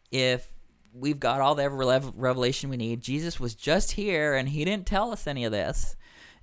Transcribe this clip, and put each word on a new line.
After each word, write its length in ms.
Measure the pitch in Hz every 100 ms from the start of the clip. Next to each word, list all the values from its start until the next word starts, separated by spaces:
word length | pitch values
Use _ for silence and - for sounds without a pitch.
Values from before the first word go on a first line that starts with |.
| _
if 420 | 131 127 123 - - - _ _
we've 280 | 123 139 143
got 200 | 131 135
all 140 | 139
the 160 | 147 139
rev-, 420 | 135 127 131 135 -
revelation 520 | 127 127 123 127 139
we 80 | 127
need, 240 | 113 117
Jesus 380 | 127 139 170 -
was 160 | 120
just 380 | 110 - 180 202
here 420 | - 208 165 151
and 140 | 135 131
he 160 | 147
didn't 220 | 165 208 180
tell 260 | 196 233
us 140 | 220 -
any 180 | 139
of 80 | 117
this." 440 | 104 78 - - - - - - -